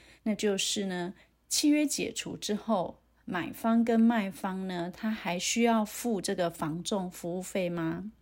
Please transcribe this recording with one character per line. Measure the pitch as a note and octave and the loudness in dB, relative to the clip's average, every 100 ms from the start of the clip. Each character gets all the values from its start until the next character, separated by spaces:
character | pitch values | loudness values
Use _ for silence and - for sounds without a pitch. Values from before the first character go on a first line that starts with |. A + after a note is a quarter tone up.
| - - | -20 -8
那 | - | -4
就 | G3+ G#3+ G3 | 0 0 0
是 | - - | 0 -2
呢， | G3 F3+ F3 - - _ _ | -2 -2 -4 -8 -20 _ _
契 | - D4+ | 2 4
约 | D4+ D4+ | 4 4
解 | - F3 | 0 -4
除 | - - E3 | -4 -8 -6
之 | - | -4
后， | G#3 - G#3+ E3+ - _ _ | -4 0 0 0 -6 _ _
买 | - F3+ E3 | -6 -4 -4
方 | - A#3 A3+ | -2 2 4
跟 | A#3 A3+ | 6 6
卖 | A3+ A#3 G3 | 6 6 0
方 | F#3 G3 F#3+ F#3+ | -4 -6 -4 -4
呢， | F3+ E3+ | -4 -6
他 | F3 A3 | -4 -4
还 | A3 F#3 F3 | -4 -4 -2
需 | - - | 0 2
要 | A#3 A3+ | 4 4
付 | G#3 - A#3+ G#3 | 2 -2 -2 -2
这 | - | 0
个 | F#3+ E3+ | 0 0
房 | E3 D#3+ D#3+ | 0 -4 -4
仲 | F3 G#3 F3+ | -2 -2 -4
服 | - F3 F3 | -6 -6 -6
务 | |
费 | F#3 G3+ F3+ | -4 -2 -2
吗？ | F3 E3 E3+ G3 - | 0 -2 -4 -8 -14